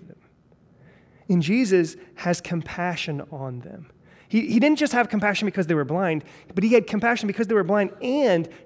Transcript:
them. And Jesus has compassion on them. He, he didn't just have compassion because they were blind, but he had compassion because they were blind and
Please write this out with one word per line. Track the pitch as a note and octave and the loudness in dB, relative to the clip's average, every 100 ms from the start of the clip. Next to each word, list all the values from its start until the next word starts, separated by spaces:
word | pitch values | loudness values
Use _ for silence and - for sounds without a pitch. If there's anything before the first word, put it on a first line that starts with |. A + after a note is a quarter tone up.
| - | -20
them. | - _ _ _ _ _ _ - - _ _ - | -20 _ _ _ _ _ _ -20 -20 _ _ 0
And | F3 | 0
Jesus | D3+ A#3 A3 F#3 D#3+ - - - | 2 2 4 2 2 -4 -16 -6
has | F3 E3+ | -2 -2
compassion | - E3+ - - F3 E3 - C#3+ - | -4 -6 -6 -6 -6 -4 -6 -8 -10
on | C#3 C3+ B2 | -12 -10 -10
them. | - - - _ _ - - | -14 -18 -20 _ _ -20 -2
He, | A3 G#3+ | 0 2
he | A#3 | 4
didn't | D4+ D4 | 4 4
just | D4 | 2
have | B3 A3+ | 0 0
compassion | G#3+ G#3 F#3 G3+ | 0 0 0 -2
because | G3 E3 | -2 0
they | |
were | D#3 | 0
blind, | C3+ E3+ F#3 D#3 - - - | 0 -2 0 -2 -6 -18 -10
but | F3+ | -2
he | A3 | 4
had | A#3 - | 4 2
compassion | G#3+ A#3 A#3+ G#3 | -2 0 0 -2
because | G#3 G#3+ | -2 0
they | G#3+ | 0
were | |
blind | F3 G#3 G3 - | 2 0 0 -4
and | B3 C#4+ B3 E3+ - - | -4 0 2 2 -2 -8